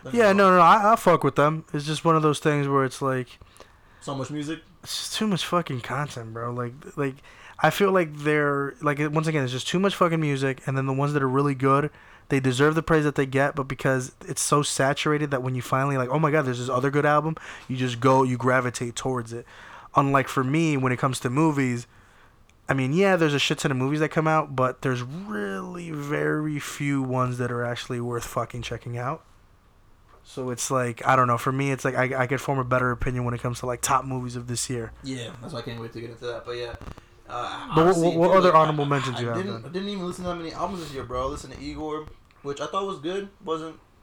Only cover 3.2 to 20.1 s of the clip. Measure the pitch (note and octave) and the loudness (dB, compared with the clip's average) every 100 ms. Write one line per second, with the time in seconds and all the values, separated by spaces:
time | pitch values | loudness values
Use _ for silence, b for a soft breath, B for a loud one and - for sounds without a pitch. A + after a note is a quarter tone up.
3.2 | B2+ - B B B B B B - C3+ | -6 -14 B B B B B B -10 -8
4.2 | C3 D3 D3 D#3+ - _ - - - - | -6 -6 -6 -8 -12 _ -10 -8 -6 -2
5.2 | A3 F3+ - F3 E3 C3 - C3+ D3 - | 0 0 0 -2 -2 -6 -4 -4 -4 -8
6.2 | A2+ A2+ A#2+ B2 A#2+ C3 - - C#3 C3+ | -10 -8 -6 -4 -6 -8 -12 -4 -4 -4
7.2 | B B B B D#3+ - G3+ F#3+ E3 D3 | B B B B 0 4 4 4 2 -2
8.2 | D3 D3+ D3 C#3 C#3 - D3+ C#3+ D3 D3+ | 0 2 2 0 -4 -2 -2 0 0 0
9.2 | D#3 D#3 C3 B2+ - F3 G3 - F3+ E3 | 0 0 -2 -4 -2 0 0 2 0 2
10.2 | D#3 C#3 C3+ C3 - C3+ C3+ C3+ C#3+ D3 | 0 0 -2 -2 -4 -2 0 0 0 2
11.2 | C3+ C3 C#3+ C3+ C3+ C#3 D3 B B B | 2 2 2 2 2 4 2 B B B
12.2 | B C#3 C3 B2+ D3 D#3+ D#3 D#3+ D3 C#3 | B 2 2 4 4 4 2 2 2 0
13.2 | C3+ C3 C#3 - C3 C3+ C#3 C3 C3 - | 0 2 0 -2 -6 -2 0 0 -2 -12
14.2 | - C#3+ - D3 D3 - C3+ C#3+ D#3 D3 | -10 -4 2 2 2 2 0 2 0 0
15.2 | D3 C3+ B2+ B2+ - C3 C#3+ C3+ B2 C#3+ | 0 -2 -2 -4 -2 -2 0 -2 0 2
16.2 | D#3+ D#3 C3 B2 B2 B2+ C#3 C#3+ D3 D3+ | 2 2 2 -2 -2 0 0 2 4 4
17.2 | D3+ D#3+ B B B C3 B2+ A#2+ C3+ C3 | 2 -4 B B B -4 -4 2 4 6
18.2 | C3 B2 B2 B2+ B2 - A#2+ - C3 B2+ | 4 2 2 2 2 -4 -8 -6 -4 -4
19.2 | A2+ A#2 - B B B B - C#3 | -6 -12 -16 B B B B 0 4